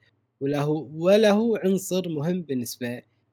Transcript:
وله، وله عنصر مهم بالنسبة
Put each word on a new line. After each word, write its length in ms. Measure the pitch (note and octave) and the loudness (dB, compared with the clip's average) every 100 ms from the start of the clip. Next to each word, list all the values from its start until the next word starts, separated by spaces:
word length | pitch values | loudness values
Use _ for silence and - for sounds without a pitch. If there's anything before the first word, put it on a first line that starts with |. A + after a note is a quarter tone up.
| _ _ _ _ | _ _ _ _
وله، 280 | C#3 C#3+ D3 | -4 -2 0
وله 920 | D#3 C#3 D#3 F3 G#3 G#3+ G3+ A#3 G#3 | -2 -6 -2 4 6 6 4 2 0
عنصر 500 | F#3 F#3+ - F3+ F3+ | 0 0 -2 -4 -2
مهم 340 | D3+ D3+ F#3 | -4 -2 -4
بالنسبة 600 | D#3 C3 A2+ - A#2+ A#2+ - _ _ | -4 -6 -6 -6 -8 -8 -14 _ _